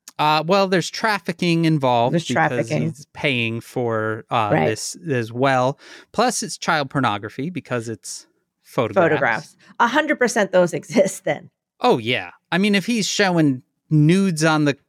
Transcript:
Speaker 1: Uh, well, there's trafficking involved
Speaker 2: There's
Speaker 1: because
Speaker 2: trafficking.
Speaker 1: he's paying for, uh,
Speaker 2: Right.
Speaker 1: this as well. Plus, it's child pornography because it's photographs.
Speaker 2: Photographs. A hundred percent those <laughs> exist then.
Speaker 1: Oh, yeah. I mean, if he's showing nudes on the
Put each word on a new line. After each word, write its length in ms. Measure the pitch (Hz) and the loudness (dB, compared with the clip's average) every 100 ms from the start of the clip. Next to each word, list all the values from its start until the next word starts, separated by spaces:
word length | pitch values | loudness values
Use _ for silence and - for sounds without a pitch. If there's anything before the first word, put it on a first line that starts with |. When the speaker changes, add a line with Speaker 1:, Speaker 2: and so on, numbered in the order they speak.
| - - | -14 -2
Speaker 1:
Uh, 240 | 151 156 160 | 0 2 2
well, 220 | 196 190 | 2 2
there's 220 | 185 - | 0 -2
trafficking 720 | - 226 202 - 170 175 165 165 | -2 -2 -2 -4 -2 0 2 2
involved 480 | 156 131 120 120 | 2 2 2 2
Speaker 2:
There's 140 | 170 165 | 0 0
Speaker 1:
because 220 | 131 147 | 0 0
Speaker 2:
trafficking. 320 | 120 117 151 160 | -2 -2 -2 -4
Speaker 1:
he's 160 | 143 - | -6 -16
paying 480 | - 151 123 113 117 | -6 -2 0 -2 -4
for, 640 | - 131 120 110 110 110 - | -6 -4 -2 -2 -2 -6 -4
uh, 180 | 123 107 | -2 0
Speaker 2:
Right. 140 | 160 156 | 0 0
Speaker 1:
this 280 | 107 - - 170 | -2 -8 -10 -4
as 240 | 127 113 | -4 -4
well. 460 | 120 135 131 127 - - - - | -2 0 2 0 -2 -12 -20 -8
Plus, 300 | - 247 - | -2 -2 -2
it's 140 | 196 - | -8 -6
child 320 | - 156 135 | -2 -2 -2
pornography 600 | 143 123 104 107 - 151 | -2 -2 -2 -6 -10 -10
because 360 | 170 - 123 113 | -10 -6 -6 -6
it's 380 | 110 - - - _ _ _ | -10 -12 -16 -18 _ _ _
photographs. 420 | _ - 113 196 165 | _ -4 0 2 2
Speaker 2:
Photographs. 460 | 147 127 135 - _ - - | 2 0 -2 -6 _ -10 -2
A 80 | 233 | 0
hundred 300 | 285 311 302 | 2 0 0
percent 340 | - - 190 | 0 0 2
those 220 | 180 175 | 2 2
<laughs> 80 | 156 | 0
exist 420 | - 226 190 - | -2 0 0 -2
then. 280 | 165 - - _ _ _ | -6 -6 -10 _ _ _
Speaker 1:
Oh, 200 | 247 151 | 0 2
yeah. 320 | 110 117 87 - _ | 0 -4 -6 -16 _
I 60 | 170 | 0
mean, 160 | 208 202 | 2 0
if 120 | 202 | 0
he's 200 | 240 175 | -2 -2
showing 540 | - 196 170 151 131 - _ - | 0 2 4 2 0 -6 _ 0
nudes 520 | 151 151 190 196 156 | 4 4 4 2 0
on 220 | 160 156 147 | 2 2 0
the 100 | 135 | -2